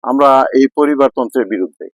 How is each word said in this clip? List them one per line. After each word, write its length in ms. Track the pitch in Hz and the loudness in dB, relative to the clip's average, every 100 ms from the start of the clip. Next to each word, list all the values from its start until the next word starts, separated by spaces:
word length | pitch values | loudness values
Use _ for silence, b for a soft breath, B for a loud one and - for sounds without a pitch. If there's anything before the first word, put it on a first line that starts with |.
আমরা 420 | 120 135 139 135 131 | -4 0 4 4 2
এই 120 | 135 135 - | 2 0 0
পরিবারতন্ত্রের 680 | 147 143 135 - 117 131 101 | -2 0 0 -2 -4 -4 -4
বিরুদ্ধে 420 | 101 92 _ 90 | -4 -6 _ -20